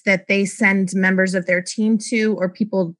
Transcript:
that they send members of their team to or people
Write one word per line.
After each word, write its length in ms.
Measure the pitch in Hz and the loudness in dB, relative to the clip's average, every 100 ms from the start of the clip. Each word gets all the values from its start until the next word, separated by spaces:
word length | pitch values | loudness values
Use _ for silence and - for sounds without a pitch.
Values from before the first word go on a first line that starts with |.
| - | 0
that 240 | 190 - | 0 0
they 160 | 196 196 | 0 -2
send 500 | - 208 196 185 190 | 0 2 2 0 0
members 400 | 185 190 185 185 | 2 2 0 0
of 120 | 180 | -2
their 140 | 180 | -2
team 360 | 180 - 220 220 | -2 -2 0 0
to 400 | - 233 220 185 | 0 -2 0 0
or 80 | 185 | -4
people 480 | - 220 190 170 170 | -4 -4 -2 -2 -4